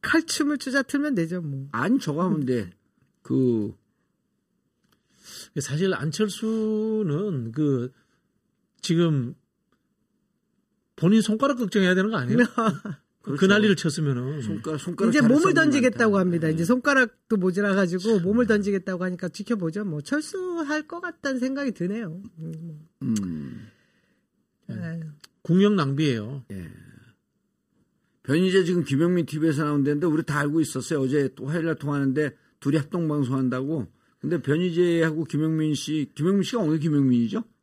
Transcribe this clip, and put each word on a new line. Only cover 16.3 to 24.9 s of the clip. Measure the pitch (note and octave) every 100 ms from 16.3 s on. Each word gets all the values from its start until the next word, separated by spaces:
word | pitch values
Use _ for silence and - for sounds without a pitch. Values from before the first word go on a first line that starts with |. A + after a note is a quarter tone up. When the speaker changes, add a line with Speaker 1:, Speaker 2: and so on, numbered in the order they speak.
| E3+ D#3+
Speaker 2:
네. |
Speaker 1:
이제 | D#3+
손가락도 | E3+ B3+ C#4+ C4+ A#3+ _ _ A3
모자라가지고 | F#3 F3+ G#3 F#3+ F#3 F3+ G3+ G#3+
Speaker 3:
참. |
Speaker 1:
몸을 | F3 A3 A#3
던지겠다고 | G#3+ G3+ G3 F3+ F3+
하니까 | F#3 F3+ F3
지켜보죠. | - G#3 A3+ E3 F3+
뭐, | G#3 D3+
철수할 | C#3+ D4 D4+ F#4+ F#4 E4+ D4 D4+ D4+
것 | F4
같다는 | F4+ E4 C#4 C4
생각이 | C4 C4+ C#4
드네요. | F3+ F3 G#3+ G3 E3+ G3 D#3+
음. | D#3+ D#3+ E3 D3+ D#3 _
Speaker 2:
음. | C3+ A2 F#2+ D#2+ C#2 E2 A2 _ _ _ _ _ _ _ _ _ -
Speaker 1:
아유. | A2+ E3